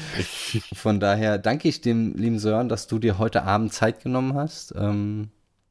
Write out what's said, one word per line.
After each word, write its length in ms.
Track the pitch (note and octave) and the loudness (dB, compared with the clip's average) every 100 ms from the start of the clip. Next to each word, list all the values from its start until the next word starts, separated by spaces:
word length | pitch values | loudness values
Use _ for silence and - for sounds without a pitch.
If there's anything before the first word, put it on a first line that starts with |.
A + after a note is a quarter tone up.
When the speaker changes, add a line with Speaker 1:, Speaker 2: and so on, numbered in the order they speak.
| D#3 - | -8 -6
Speaker 1:
<laughs> 500 | F#2 - - A2+ - | -6 -6 -4 -4 -6
Speaker 2:
Von 240 | - A2 G#2 | -4 0 2
daher 400 | G2+ G#2 A2 G2+ | 4 4 2 2
danke 300 | A2 C#3+ D#3+ | 0 0 0
ich 120 | - | 0
dem 340 | A#2+ A2+ A2 | 2 2 0
lieben 260 | - A#2 A2+ | 0 0 0
Sören, 280 | G#2+ A2 B2 | 2 2 0
dass 200 | A2 - | -2 -2
du 100 | A2 | 0
dir 200 | A2+ F#2 | 2 2
heute 260 | A2+ - | 2 2
Abend 280 | F#2+ G#2 A2 | 2 2 0
Zeit 300 | - A2+ - | 0 0 0
genommen 320 | C3 B2+ C3 | -2 0 0
hast, 400 | C#3 D3+ - - - | 0 -4 -6 -10 -2
ähm, 520 | G#2 G#2 G#2 G#2+ A2 - _ _ _ | 0 0 -2 -4 -8 -12 _ _ _